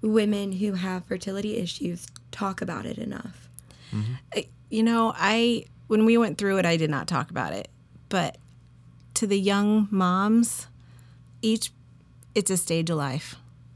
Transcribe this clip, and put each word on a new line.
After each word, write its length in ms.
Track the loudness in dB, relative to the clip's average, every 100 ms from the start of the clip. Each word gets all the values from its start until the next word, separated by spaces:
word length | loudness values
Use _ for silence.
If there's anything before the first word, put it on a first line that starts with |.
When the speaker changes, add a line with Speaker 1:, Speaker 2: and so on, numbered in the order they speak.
Speaker 1:
women 520 | 4 4 4 0 -2
who 200 | -2 -2
have 320 | -2 -2 -4
fertility 540 | -6 -8 -6 -6 -4 -4
issues 480 | -6 -6 -6 -6 -12 -18 -18
talk 300 | -6 -6 -4
about 240 | -6 -6 -8
it 100 | -8
enough. 500 | -8 -8 -12 -16 -20 -20 -20 -20 -10
Speaker 2:
Mm-hmm. 200 | -6 -4 -6 -8
Speaker 3:
I, 120 | -8 -8 -18 -6
you 120 | 0
know, 300 | 2 4 2 2
I, 500 | 2 2 2 0 -4 -20 0
when 180 | 4
we 140 | 6 6
went 180 | 4 0
through 200 | 0 2
it, 80 | 2
I 100 | 2
did 140 | 2
not 160 | -2 -2
talk 240 | -2 -2
about 220 | -4 -4
it. 160 | -6 -10 -18 -20 -20 -4
But 300 | -2 -2 -6 -20 -20 -20 -20 -20 -20 -14
to 120 | -6 0
the 100 | 0
young 480 | 2 2 4 2 2
moms, 720 | 2 2 2 4 4 2 -2 -8 -20 -20 -20 -20 -20 -20 -6
each, 300 | -2 0 -2 -10 -20 -20 -20 -20 -6
it's 160 | -2 0
a 60 | -2
stage 340 | 0 -2 0
of 60 | -2
life. 400 | -2 -4 -8 -16 -20 -20 -20